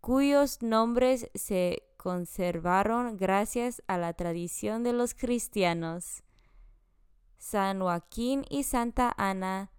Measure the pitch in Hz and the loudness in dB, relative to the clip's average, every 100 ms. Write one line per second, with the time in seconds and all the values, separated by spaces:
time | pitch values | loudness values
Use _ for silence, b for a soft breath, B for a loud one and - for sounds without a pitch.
0 | - 262 277 285 285 - 226 220 226 240 | 2 4 6 6 4 0 0 2 4 4
1 | 254 254 233 - - 190 180 - _ _ | 4 2 -2 -10 -2 0 0 -2 _ _
2 | 185 180 175 - 180 170 170 185 202 233 | -6 -4 -6 -4 -2 -2 0 2 2 0
3 | 247 208 185 196 214 247 247 240 - 180 | -2 -2 2 2 0 -2 -4 -6 -4 -2
4 | 170 170 175 170 175 - 208 220 240 240 | -2 -4 -4 -4 -6 -6 -4 -2 0 2
5 | 240 - 240 240 - 208 175 170 165 170 | 0 -2 -2 -2 -2 0 2 2 -4 -6
6 | - - _ _ _ - - _ _ _ | -10 -14 _ _ _ -20 -20 _ _ _
7 | _ _ _ _ - 214 196 190 185 175 | _ _ _ _ -4 0 0 0 0 -2
8 | - - 240 277 - 277 277 254 233 247 | -4 -4 0 0 -2 -4 0 0 0 0
9 | 247 - 196 190 185 190 196 | 0 2 -2 -2 -4 -4 -6